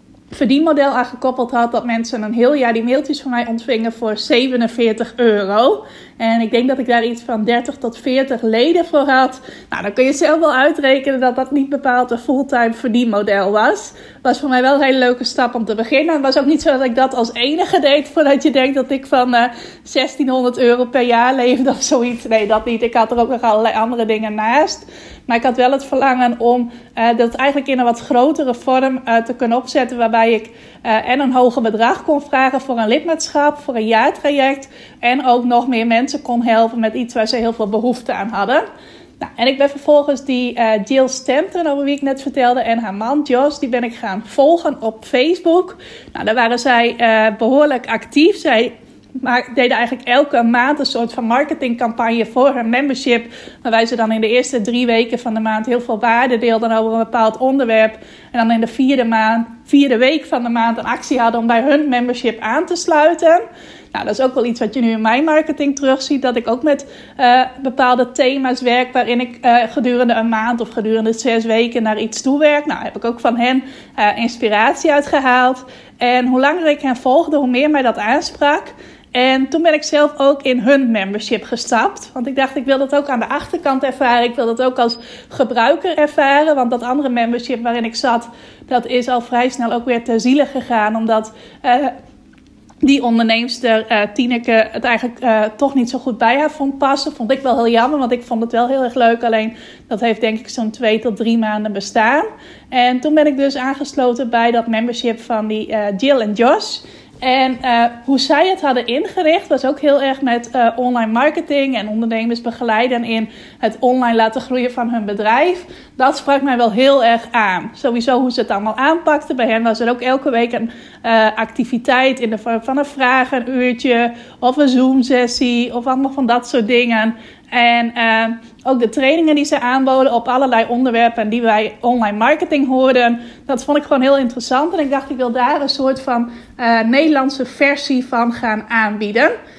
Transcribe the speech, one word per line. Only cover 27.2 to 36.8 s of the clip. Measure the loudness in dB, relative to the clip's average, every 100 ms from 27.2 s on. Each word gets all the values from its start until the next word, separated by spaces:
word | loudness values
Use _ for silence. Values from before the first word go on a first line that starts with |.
| 0 0
eigenlijk | -2 0 -2
in | 0
een | 0
wat | 0
grotere | 0 2 2 2 -2
vorm, | -4 0 0 0 -2 0
eh, | 0
te | 0 -4
kunnen | -2 -2
opzetten, | -2 -2 -2 -2
waarbij | 0 2 2
ik, | 0 -4 -18 -20 -10
eh, | -2 -2 0
en | 0
een | 2
hoger | 4 4 2
bedrag | 0 2 0 0
kon | 0 -2
vragen | 0 0 2 0
voor | -4 -2
een | 0
lidmaatschap, | -2 -2 -4 -2 0 0 -2
voor | -6 -4
een | 0
jaartraject, | 2 2 0 -2 2 0 -2 -10 -20 -20 -4
en | -2 0 2
ook | 2
nog | 2 0 2
meer | 0 0
mensen | 0 0 -6
kon | -4 -2
helpen | 2 2 2
met | 0